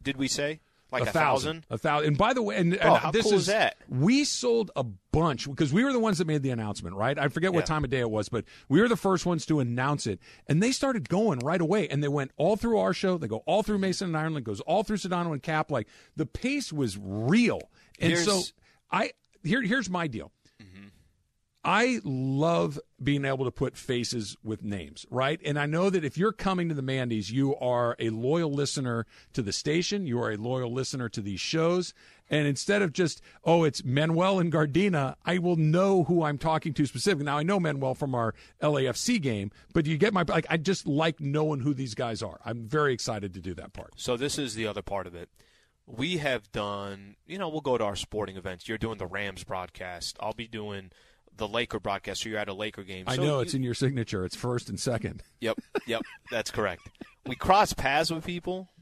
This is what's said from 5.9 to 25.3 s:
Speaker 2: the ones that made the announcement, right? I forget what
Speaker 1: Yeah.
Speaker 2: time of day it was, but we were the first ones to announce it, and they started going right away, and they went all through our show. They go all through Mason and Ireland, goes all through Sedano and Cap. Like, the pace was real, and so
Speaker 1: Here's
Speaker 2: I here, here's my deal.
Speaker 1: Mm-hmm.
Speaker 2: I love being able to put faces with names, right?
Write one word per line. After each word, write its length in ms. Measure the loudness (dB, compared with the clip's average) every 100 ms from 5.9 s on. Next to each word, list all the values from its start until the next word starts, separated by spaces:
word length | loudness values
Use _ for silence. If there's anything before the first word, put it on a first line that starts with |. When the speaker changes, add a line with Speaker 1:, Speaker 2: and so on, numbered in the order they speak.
Speaker 2:
the 60 | 2
ones 200 | 2 2
that 80 | 0
made 160 | 0
the 60 | 0
announcement, 440 | -2 -4 -6 -8
right? 240 | -2 0 0
I 100 | 0
forget 240 | 0 0
what 80 | 2
Speaker 1:
Yeah. 40 | 2
Speaker 2:
time 180 | 0
of 60 | 0
day 80 | 0
it 100 | 0
was, 180 | -2 -2
but 160 | -4 -6 -12 2
we 120 | 6
were 80 | 6
the 80 | 4
first 300 | 2 2 2
ones 180 | -2 0
to 120 | 0
announce 480 | 0 0 0 0 -2
it, 140 | -6 -10 -10 0
and 160 | 2
they 80 | 2
started 380 | 2 0 0 0
going 320 | 2 2 2
right 200 | 0 0
away, 280 | 2 2 2
and 140 | 0
they 60 | 0
went 220 | 0 -2 0
all 180 | 0 2
through 220 | 2 2
our 140 | 2
show. 260 | 2 0 0
They 80 | -2
go 120 | -4 0
all 160 | 2
through 140 | 2 0
Mason 300 | 0 -2 -2
and 80 | -2
Ireland, 280 | -2 -4 -4
goes 140 | -6
all 240 | 0 0
through 140 | 0 -2
Sedano 340 | -2 -2 -2
and 100 | -4
Cap. 280 | -2 -2 0
Like, 180 | -2 -4 -12 -10
the 120 | -6 -6
pace 460 | -4 -2 -2 -4
was 240 | -2 -2 -4
real, 600 | -6 -2 4 4 4 0 -6 _ _ -2
and 180 | 2 2
so 140 | 2
Speaker 1:
Here's 180 | 0 -2 -10 _ _ _
Speaker 2:
I 180 | -2 -2 -6 _ _
here, 200 | 0 0
here's 280 | 2 0 0
my 160 | -2 -4
deal. 240 | -6 -10 _ _ -20
Speaker 1:
Mm-hmm. 240 | -20 -20 -20 -20 _ _ _ _ _ _ 0
Speaker 2:
I 340 | 2 4 0
love 760 | -2 -2 0 2 2 2 0 -4 -12 -6
being 220 | 0 0
able 220 | 0 0 -2
to 40 |
put 240 | -2 -2 -2
faces 600 | -4 -2 -2 -4 -6 -8
with 200 | -8 -8
names, 440 | -6 -8 -8 -16 -6
right? 300 | -2 0